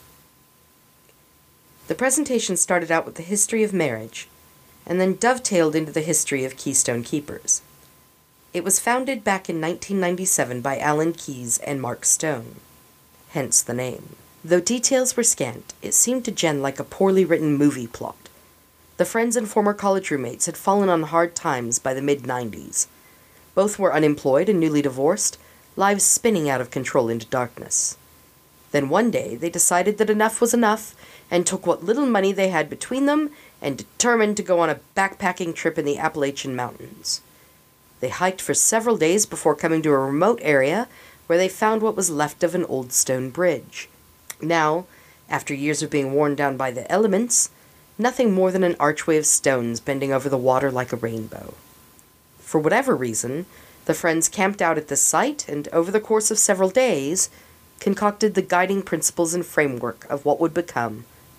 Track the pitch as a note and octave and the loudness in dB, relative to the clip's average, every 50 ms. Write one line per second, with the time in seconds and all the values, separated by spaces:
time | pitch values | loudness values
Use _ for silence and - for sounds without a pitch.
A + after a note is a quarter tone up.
0 | - - - - _ _ _ _ _ _ _ _ _ _ _ _ _ _ _ _ | -20 -20 -20 -20 _ _ _ _ _ _ _ _ _ _ _ _ _ _ _ _
1 | _ _ _ _ _ _ _ _ _ _ _ _ _ _ _ _ - - E3 - | _ _ _ _ _ _ _ _ _ _ _ _ _ _ _ _ -8 -8 -4 0
2 | B3 C4+ C4 D#4 D4 C#4 B3+ A3+ - - F#3 E3+ - - F#3 F3 E3 D#3 E3 E3 | 0 0 2 0 0 0 -2 -2 -2 -2 0 -2 0 2 2 0 2 2 0 0
3 | - - - - E3 F3 G#3 G3+ - - A3+ A3+ G#3+ G3+ F#3+ F3+ D#3+ C3+ A2+ A2 | 0 -2 -8 -14 -8 -4 -2 0 0 0 2 0 0 2 2 0 0 0 -2 -4
4 | A2 A2+ - - - - - - - - _ _ - - - - - - F3 F#3 | -8 -12 -14 -16 -16 -16 -20 -20 -20 -20 _ _ -20 -20 -20 -20 -6 -4 0 2
5 | F#3 F#3+ F#3 F#3+ A#3 A#3+ C4 A#3+ B3 - G#3 F3 D#3+ D#3+ D3+ D#3+ D#3+ D3 - D#3+ | 2 2 2 2 2 2 2 0 -2 0 2 2 4 4 2 0 -2 -2 -4 -4
6 | D3+ E3+ D#3 - - - C#3+ C3+ C3 C3 B2+ - - D3 C3+ - - - A#2+ A#2+ | -2 0 0 -2 0 -2 -2 -2 -2 -4 -6 -6 -6 -2 0 0 0 0 -2 -4
7 | A#2 - - D3 D3 - - - - - G3 - - - - - - - _ _ | -4 -4 -6 -6 -6 -6 -12 -10 -4 -2 -4 -4 -4 -10 -20 -20 -20 -20 _ _
8 | _ _ _ _ _ _ _ _ _ _ - F3+ E3 G3 F#3+ - - A#3+ A#3+ B3+ | _ _ _ _ _ _ _ _ _ _ -6 -4 -2 0 -2 0 2 0 0 0
9 | C4 C4+ C4+ A3 - G#3+ F#3+ F#3 - - E3+ D#3+ D#3 D#3+ F3+ - - - G3 G3 | 0 -2 -4 -2 0 0 0 0 -2 -4 -4 -2 -2 -2 -4 -6 -6 -4 -2 0
10 | F3+ F3 F#3 F3+ F#3 F3 - - C3+ B2 B2+ B2 A#2+ C#3 C3+ B2+ C3+ D3 D3+ D3+ | 0 0 0 -2 -2 -2 0 0 0 -2 -4 -4 -4 -4 -4 -2 0 0 0 2
11 | D#3+ E3+ E3 - - - C#3 B2 B2 A#2 A#2 - - - C#3+ C3+ C3+ B2 A#2+ - | 0 0 -2 -4 -10 -12 -10 -10 -6 -4 -4 -4 -4 -4 -6 -4 -4 -6 -6 -4
12 | - - - - - D#3 C#3+ A#2 A#2 A#2+ G#2 - - - - - - _ _ _ | 0 0 0 0 0 -2 -4 -4 -6 -12 -16 -20 -20 -20 -20 -20 -20 _ _ _
13 | _ _ _ _ - - - D3 C3 A#2+ - - - - A#2+ B2 B2+ B2+ - - | _ _ _ _ -20 -8 -6 -4 -2 0 0 0 0 0 -4 -4 -4 -6 -8 -10
14 | - - - - - - - _ - D#3+ F3 F3+ F3 - A#3+ B3+ A#3 - C4+ B3+ | -14 -18 -20 -20 -20 -20 -20 _ 0 2 2 2 4 2 -2 0 0 2 2 2
15 | B3+ - - - A3+ - - - C#3 B2 A2+ - - - - - - G3+ G3+ - | 2 0 0 0 0 0 0 0 -2 -6 -6 -10 -16 -20 -20 -14 -8 -2 0 2
16 | - A#3 B3+ C4 A#3+ A#3 F#3 - - D#3+ D3+ C#3 C3+ C#3 C3+ - C3+ - - - | 2 2 0 0 -2 -4 -4 0 2 2 2 2 0 -2 -4 -4 -10 -10 -2 2
17 | G3 G3 F#3+ F#3+ F#3 D#3 E3+ - D#3+ D3+ D3 C#3 D3 D3 B2+ B2+ A#2+ A2+ - - | 2 4 6 4 4 4 4 2 4 2 2 4 4 4 2 0 -6 -10 -10 -10
18 | - - - - - - - - - - _ _ _ _ _ _ _ _ _ - | -10 -12 -12 -14 -20 -20 -20 -20 -20 -20 _ _ _ _ _ _ _ _ _ -2
19 | F3+ F3 - A3+ A#3 A#3+ A#3 B3 A3+ G#3 - A3 G#3 G3+ G#3 G#3 G3 G3+ G3 F#3+ | -2 0 2 0 0 2 0 -2 -2 0 0 2 2 2 0 0 0 0 0 0
20 | F#3+ - D3+ C3+ B2 A#2 C3 - - E3+ D#3+ - - G3 G3 G#3 G3+ F#3 F3 E3 | 0 -2 -4 -4 -4 -6 -6 -4 -6 -6 -6 -4 0 2 2 4 4 4 2 2
21 | D#3 D3 E3 E3 E3+ F3 F3 - - E3 C#3+ B2 A#2+ A2+ A#2 - - C3+ C3 C3+ | 0 2 2 2 2 2 -2 -4 -4 -2 -2 -2 -2 -4 -4 -2 -2 -2 -4 -2
22 | C#3 C#3+ C#3+ C3+ A#2+ B2+ B2+ B2 A#2+ A2 G2 E2 C#2+ - - - - - - - | 0 0 0 0 -2 -4 -4 -4 -4 -6 -10 -12 -14 -8 -6 -6 -6 -6 -8 -16
23 | _ - - - - _ _ - - - - - G3 G#3 G#3 - F#3+ E3+ C3+ D#3+ | _ -20 -20 -20 -20 _ _ -20 -20 -4 0 2 2 2 0 0 0 2 4 4
24 | D#3 D3+ D3 D3 - C#3+ C3 D3 F#3 G3+ G#3+ E3+ D#3+ D#3+ D3+ D3 C#3 C3+ B2 C3 | 4 4 2 2 2 2 4 4 4 4 2 2 2 2 2 2 0 0 0 2
25 | C3+ D#3 F#3+ G#3 - - - - - - - - - - - - F#3+ G3+ G3+ G3+ | 2 2 2 2 -2 -4 -4 -6 -16 -20 -20 -20 -20 -14 -2 0 2 2 2 2
26 | - - - - - A#3 A3 F3 D3+ C#3+ C3+ B2 B2 - - C#3 B2+ - - C#3+ | 2 2 2 2 2 0 2 2 2 0 0 -2 -2 -4 -6 -6 -6 0 2 2
27 | A#2+ A2+ A#2 A#2 A2+ - - B2+ B2 A#2+ - - - - - - - - - - | 2 2 0 -4 -4 -4 -4 -2 -2 -4 -6 -12 -10 -6 -4 -4 -2 -4 -6 -10
28 | - - - - - _ _ _ _ _ _ _ - - - C#3+ C3+ C3+ D#3 G3+ | -18 -20 -20 -20 -20 _ _ _ _ _ _ _ -12 -2 -2 -2 0 2 2 2
29 | A#3+ A#3 - B2+ - - A2+ A#2+ D#3+ E3+ - - - - F3+ F3 F#3 G#3 G#3 G#3 | 2 2 0 -2 -4 -4 -6 -6 -6 -6 -2 0 0 2 2 2 2 2 2 2
30 | A3 G#3 G#3+ G#3+ G#3+ A3 - - A#3+ A3+ B3 A#3+ A#3 G#3 G#3+ A3 - - - - | 2 2 2 2 2 2 2 2 2 2 4 4 4 2 2 0 -4 -12 -18 -20
31 | - - - - - - - F3 F3 - F#3+ F#3 - F3 D#3 - E3 F#3 A#3 C#4+ | -20 -20 -20 -20 -10 -2 0 0 0 0 -2 -2 0 0 0 0 0 -2 0 0
32 | D4 B3+ A3+ G3 F#3+ G3 G3 G3 F#3+ F#3+ F3+ D#3 D3+ D3+ C#3+ - - - B3 C4 | 2 2 2 2 2 2 2 2 0 2 2 0 0 -2 -6 -10 -8 -6 -2 0
33 | C#4 C#4 D4 D4+ D#4 D4 - - - - - _ - C#3+ C3+ - G#3+ - _ - | 2 2 2 2 0 -2 -6 -12 -20 -20 -20 _ -6 -6 -6 -6 -10 -14 _ 0
34 | - A#3+ A#3+ A3+ G#3+ G#3 G#3 G#3+ F#3 - F#3 E3+ E3+ D#3+ D3+ B2 - _ _ G3 | 2 2 4 4 4 2 2 -2 0 2 2 4 4 2 0 -2 -6 _ _ -2
35 | G3 F#3+ - - G3 F#3 F3+ - F#3 E3 D#3+ - - E3 D#3+ E3 D3 C#3+ C#3+ - | -2 0 -2 -2 -4 -4 -2 -2 -4 -6 -6 -2 -2 -2 -2 0 -2 -2 -2 -2
36 | D3+ D#3 - D#3 C#3 C#3 C#3 - - C3+ B2+ B2+ B2 A2+ - - - C3 - - | -2 -4 -2 -2 -2 -4 -4 -6 -8 -6 -6 -6 -6 -6 -8 -14 -18 -18 -18 -14
37 | - - - - - _ _ - - _ _ _ _ _ _ _ _ _ _ _ | -8 -8 -8 -8 -10 _ _ -20 -20 _ _ _ _ _ _ _ _ _ _ _
38 | - B2+ - - F3+ F#3+ F#3+ - - - C#3 - - - G#3+ A#3 A3 A#3+ A3+ E3 | -6 -6 -4 -2 -2 -2 -2 -2 -4 -2 0 2 2 2 2 2 2 2 2 2
39 | D#3 D#3 F3+ G#3 G#3 - - - - D#3+ D3 - - E3 D#3+ D#3+ D#3 D#3 C#3+ C3+ | 4 2 4 2 0 -2 -4 -2 0 0 0 2 0 0 0 2 2 2 2 2
40 | C3+ C3+ C#3 D3+ F3 G#3+ A#3+ A#3 - D#3 D3 C3+ C3 C#3+ E3 G#3+ B3 - - - | 2 0 2 2 4 2 2 2 2 2 4 4 4 2 2 0 -2 -4 -10 -18
41 | - - - - - - E3+ F3 F#3 F#3 F#3 - A3 G#3+ A3+ A3 G#3+ A3 G#3+ F#3+ | -20 -20 -20 -20 -4 0 2 2 2 0 0 0 0 2 2 2 0 0 0 0
42 | F#3+ F#3 D#3 C#3+ D3+ D3 - - F3+ D#3+ D#3+ F3+ - - - C3 B2+ B2+ - - | -2 -2 0 0 -2 -2 0 -2 -2 0 0 -2 -2 -2 -4 -6 -6 -2 -2 -2
43 | - - C3 B2+ B2+ C3 B2 E3 F3+ F3 D#3 A#2 - - - - - - - _ | 0 0 0 -2 -2 -4 -2 0 2 2 2 0 -4 -12 -16 -16 -16 -16 -20 _
44 | _ _ _ _ _ - - - D3 D#3+ E3+ E3 D#3 D3+ D#3 F3 F#3 - - - | _ _ _ _ _ -18 -14 -8 -2 0 2 2 2 2 2 0 -4 -8 -16 -20
45 | - - - _ _ - D#3+ C3+ - - D3 C3+ C#3+ D3+ D3+ D3 D#3+ C#3+ D3+ D3 | -20 -20 -20 _ _ -6 -6 -4 -4 -6 -6 -4 -2 -2 -2 -2 -4 -2 -2 -2
46 | C3+ C3+ C3+ D3 D3+ D3 C#3+ C#3 C#3+ C#3 C3+ C3 C3+ C3 A#2 B2+ - - E3 G3 | -2 0 2 2 2 2 2 0 0 -2 0 -2 -4 -4 -4 -8 -4 -2 2 2
47 | A3 G#3+ F#3 G3 A#3+ A#3+ - - - - - - - - _ - - _ _ - | 4 4 2 2 0 0 0 0 0 -2 -6 -14 -20 -20 _ -20 -20 _ _ -2
48 | G#3+ B3+ B3 - B3 A3 F#3+ F#3 F#3+ F#3 F3+ F#3 F#3+ F3 E3+ - D3 D3 D3+ - | -2 0 2 2 2 4 4 4 2 2 2 2 2 2 2 2 2 2 2 0
49 | - - D#3+ D#3 D3+ - - - - C#3+ C3+ B2 A#2 A#2 A#2 A2+ - - C#3 C3+ | 0 2 2 2 4 2 0 2 2 2 2 2 0 -2 -4 -6 -4 -4 -4 -2
50 | C3+ C3+ C3+ C3 C3 C#3+ C#3 B2+ B2 C3 B2+ C3 C3+ C#3 B2+ B2+ B2+ - B2+ A#2 | -2 0 0 0 0 0 -2 2 2 2 2 4 2 0 0 -2 -2 -4 -4 -6
51 | A#2 A#2 A2+ A2+ A2 - - - - - - - - - - - - - - - | -4 -4 -6 -6 -8 -10 -12 -14 -14 -16 -18 -20 -20 -20 -20 -20 -20 -20 -20 -20
52 | _ _ _ _ _ _ _ - - - - D#3+ D3+ D#3+ F#3+ A#3+ C#4 C4+ F#3+ B2+ | _ _ _ _ _ _ _ -20 -12 -2 0 2 2 4 2 2 4 2 0 0
53 | B2+ A#2+ A2 - - A#2+ C3+ D#3+ F#3+ - - - - - - - - - D#3+ - | 0 -2 -2 -4 -4 -4 -6 -6 -8 -10 -14 -20 -20 -20 -20 -8 -4 -4 -2 0
54 | - E3+ D#3+ E3 D#3+ - - G#3 F#3+ F#3+ G3+ - F#3 E3 D#3+ D3+ D3+ - C#3+ C#3 | 0 0 2 2 0 0 0 0 0 0 0 0 0 0 0 -2 -2 -4 -2 0
55 | - - - E3 G#3 C#4+ D4 - - - D3 D3 D3 - - E3 E3+ F#3 G3 G#3+ | 0 2 2 2 0 0 -2 -6 -8 -8 -8 -8 -6 -2 0 0 0 2 0 -2
56 | G#3+ - A3 A3 G#3+ - A3 G3+ - - G3 F#3 F#3+ F#3 - B3+ C4 B3 F#3 C#3 | 0 2 0 2 2 2 0 2 2 2 2 2 2 2 4 2 2 4 2 0
57 | C3+ C#3+ F3 F#3+ - - - - - - - - - - _ - - G3+ G3 - | -2 -2 -2 -2 -2 -4 -6 -14 -20 -20 -20 -20 -20 -20 _ -4 -2 -2 0 2
58 | G#3 G#3 G#3 - A3 G#3+ - G3 F#3+ - F3+ F3 F#3 F#3 G3 G3 F#3+ - F3+ D#3+ | 0 0 0 2 0 2 2 0 0 2 2 2 2 2 0 -2 -2 -4 -4 -2
59 | - - - - E3+ D#3+ E3+ F3+ E3 - - - D3+ C#3+ B2+ A2 B2 A#2 A2 - | -2 -2 0 0 -2 0 0 -4 -6 -2 0 0 0 0 0 -2 -4 -6 -6 -8
60 | - - C#3+ C#3+ - D3 D#3 D#3+ E3 E3 D#3 F3 E3+ - - B2+ A#2 A2 G#2+ A2 | -8 -8 -8 -2 0 0 2 2 2 0 0 -2 -4 -4 -4 -4 -4 -4 -6 -10
61 | A#2+ - - - - - - | -14 -18 -20 -20 -20 -20 -20